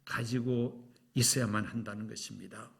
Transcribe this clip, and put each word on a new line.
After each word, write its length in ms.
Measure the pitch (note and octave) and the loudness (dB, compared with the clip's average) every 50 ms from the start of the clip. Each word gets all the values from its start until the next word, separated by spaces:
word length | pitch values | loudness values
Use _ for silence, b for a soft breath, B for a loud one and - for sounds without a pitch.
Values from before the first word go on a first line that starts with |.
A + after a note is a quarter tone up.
| _ | _
가지고 920 | - - B2 A#2+ A2+ B2 B2 A#2 B2+ B2 A#2+ A#2+ B2+ - - - - - - _ _ _ | -6 -4 -2 0 0 0 2 2 2 2 2 2 0 -2 -8 -16 -20 -20 -20 _ _ _
있어야만 500 | C3 A#2+ - - C3+ A#2+ G#2+ G#2 G#2+ G2+ | 4 4 6 4 4 2 2 2 0 0
한다는 420 | F2+ F#2+ A#2 G#2+ G#2 G#2 G#2+ A2 | 0 -2 -4 -4 -4 -6 -8 -8
것입니다. 640 | G#2+ A2 - - - G#2 F#2+ F#2+ G2 G#2 G#2+ A#2+ - - | -8 -8 -10 -10 -10 -10 -12 -12 -14 -14 -14 -16 -16 -18